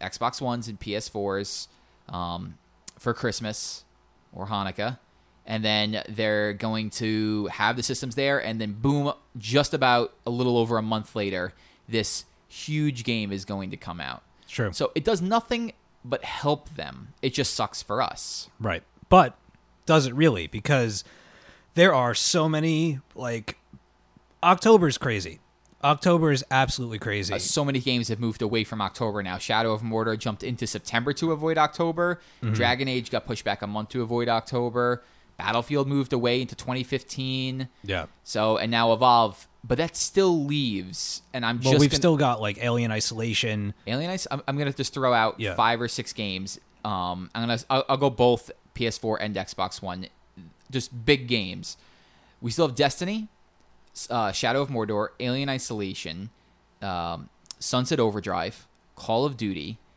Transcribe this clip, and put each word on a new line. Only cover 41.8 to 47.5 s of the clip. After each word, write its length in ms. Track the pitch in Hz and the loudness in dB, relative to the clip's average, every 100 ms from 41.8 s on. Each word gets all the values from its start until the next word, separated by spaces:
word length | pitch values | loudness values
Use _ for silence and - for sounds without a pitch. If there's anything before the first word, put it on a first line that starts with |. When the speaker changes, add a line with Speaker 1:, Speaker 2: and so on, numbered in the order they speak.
Speaker 2:
we've 100 | 143 | 6
Speaker 1:
gonna 60 | 147 | 6
Speaker 2:
still 200 | 175 147 | 4 4
got, 240 | 135 113 | 4 2
like, 200 | 107 98 | -2 -2
Alien 280 | 120 120 117 | 0 0 0
Isolation. 840 | 110 - 113 113 104 113 107 101 - - | 0 -2 -2 -2 0 0 -2 -4 -6 -6
Speaker 1:
Alien 240 | 143 170 | -4 -4
Is-, 180 | 185 - | -6 -6
I'm, 120 | 135 139 | -6 -4
I'm 120 | 139 | -2
gonna 140 | 143 | -2
just 200 | 131 127 | -2 -6
throw 220 | 139 131 | 0 2
out 260 | 120 110 - | 4 2 0
Speaker 2:
Yeah. 140 | 107 | -4
Speaker 1:
five 260 | 90 113 117 | 2 2 2
or 80 | 120 | -2
six 240 | - - | -6 -8
games. 480 | - 101 92 98 - _ _ | -6 -6 -6 -8 -12 _ _
Um, 460 | 107 95 90 90 92 | -6 -4 -4 -6 -8
I'm 80 | 113 | -6
gonna, 160 | 117 | -2